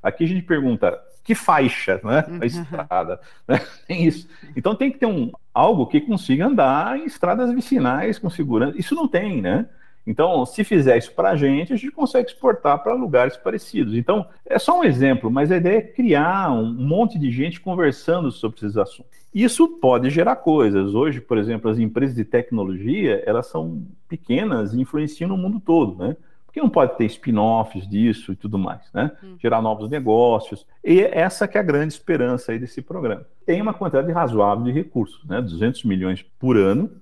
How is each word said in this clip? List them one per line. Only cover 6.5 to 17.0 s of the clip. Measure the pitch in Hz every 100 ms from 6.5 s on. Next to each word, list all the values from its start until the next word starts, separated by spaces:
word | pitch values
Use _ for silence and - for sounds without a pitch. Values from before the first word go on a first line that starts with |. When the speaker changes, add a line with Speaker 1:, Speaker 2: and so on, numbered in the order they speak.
| 254 135 139 196 269
Speaker 1:
em | 320
estradas | - 175 208 247
vicinais | 247 - 269 123 135 202 208
com | 180
segurança. | - 147 113 269 -
Isso | - 302
não | 311
tem, | 180 208 160
né? | 90 117 233 - - - -
Então, | 113 170 165
se | 123 -
fizer | 208 190 135 117
isso | -
pra | - 170 165
gente, | 143 139 175
a | 247
gente | 262
consegue | 302 277 254 247
exportar | - 262 214 151 143
pra | 214 247
lugares | 233 131 127 -
parecidos. | - 214 - 202 120
Então, | 110 120 208 - -
é | - 185
só | - 359
um |
exemplo, | 294 123 135 127 113
mas | 127 151
a | 185
ideia | 175 214
é |
criar | 214 - 247 147 160 196 180
um | 120 113
monte | 120 135 170